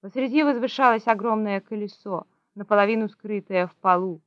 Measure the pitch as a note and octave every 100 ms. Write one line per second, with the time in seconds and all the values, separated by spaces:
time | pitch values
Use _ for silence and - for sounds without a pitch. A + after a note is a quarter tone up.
0 | G3 B3+ C4 C#4+ D4 A#3+ A#3 - C4 A3+
1 | A3+ A3 A3+ A3 G#3 G3 G3 G#3+ G#3 -
2 | G#3 F3+ - _ _ G3+ G3+ G#3 G3+ A3+
3 | G#3+ _ G#3 G#3 G3 F#3+ F3+ _ F#3+ F3+
4 | F#3 D#3+